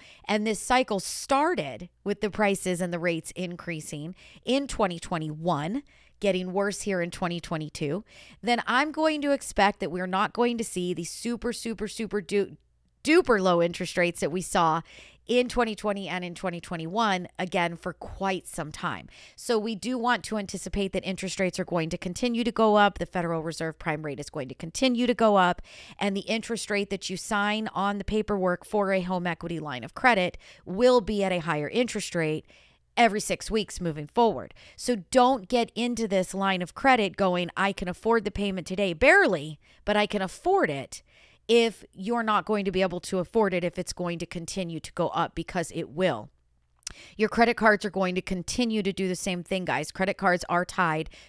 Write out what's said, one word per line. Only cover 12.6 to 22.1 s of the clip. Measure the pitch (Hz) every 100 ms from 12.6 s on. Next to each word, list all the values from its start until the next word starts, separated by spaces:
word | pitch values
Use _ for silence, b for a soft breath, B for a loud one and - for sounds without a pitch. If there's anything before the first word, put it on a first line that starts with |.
| _ _ _ _
duper | - 330 349 220
low | 185 170
interest | 170 170 175 -
rates | 175 170
that | 180
we | 175
saw | 170 190 165 156 B B B B -
in | 240 247
twenty | 247 233 208
twenty | 214 202 190
and | 180
in | 180
twenty | 170 190 170
twenty-one, | - 175 160 196 226 185 175 -
again, | 180 185 175 170
for | 190
quite | - - - 196 185 -
some | - 151
time. | - 175 101 64 B B -
So | - 226
we | 214 214
do | 220 254
want | 233 233
to | - 220
anticipate | 202 185 - 196 190
that | 190
interest | 175 185 190 -
rates | 185 -
are |
going | 180 180 160
to | 175
continue | 185